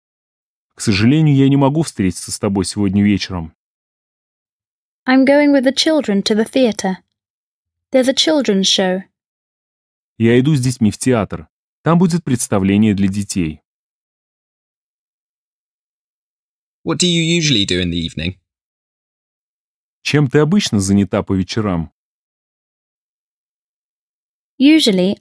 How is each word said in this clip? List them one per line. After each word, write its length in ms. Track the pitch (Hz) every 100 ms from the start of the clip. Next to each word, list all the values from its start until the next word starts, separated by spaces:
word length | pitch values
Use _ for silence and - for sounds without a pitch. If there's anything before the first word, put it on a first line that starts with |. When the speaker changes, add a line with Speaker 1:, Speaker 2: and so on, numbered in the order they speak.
| _ _ _ _ _ _ _
Speaker 1:
К 60 | -
сожалению, 560 | - 98 110 151 156 139
я 120 | 135
не 80 | 139
могу 260 | 139 151
встретиться 500 | 160 - 95 87 -
с 60 | -
тобой 260 | 107 98
сегодня 380 | 92 - 101 98
вечером. 520 | 101 98 - 92 78 - _ _ _ _ _ _ _ _ _ _ _ _ _ _ -
Speaker 2:
I'm 180 | 262
going 280 | 262 285 294
with 120 | 277
the 80 | 254
children 480 | 269 - 311 226 202
to 120 | 196
the 100 | 214
theatre. 520 | 220 262 247 202 190 185 _ _ _ _ _ _ _ _ _
There's 160 | 262 254
a 60 |
children's 520 | 269 - 311 233 196 190
show. 360 | - 185 185 190 _ _ _ _ _ _ _ _ _ _ -
Speaker 1:
Я 200 | 113 120
иду 140 | 135
с 60 | 151
детьми 300 | 127 120 107
в 80 | -
театр. 500 | - 123 95 80 78 _ _ _
Там 160 | - 170
будет 260 | 185 170
представление 720 | - 123 - 107 95 101 110
для 140 | 98 98
детей. 520 | 98 98 98 80 78 _ _ _ _ _ _ _ _ _ _ _ _ _ _ _ _ _ _ _ _ _ _ _ _ _ _ _ _ _ _ _ _
Speaker 3:
What 140 | - 156
do 80 | 180
you 160 | 170
usually 420 | 160 170 156 123 98
do 140 | 90
in 100 | 90
the 80 | 85 80
evening? 320 | - 82 92 _ _ _ _ _ _ _ _ _ _ _ _ _ _ _ _
Speaker 1:
Чем 260 | - 143 143
ты 100 | 147
обычно 420 | 151 202 - 110
занята 420 | 98 98 98 107
по 100 | 92
вечерам? 600 | 95 92 - 104 87 82 _ _ _ _ _ _ _ _ _ _ _ _ _ _ _ _ _ _ _ _ _ _ _ _ _ _ -
Speaker 2:
Usually, 600 | 269 320 269 185 185 208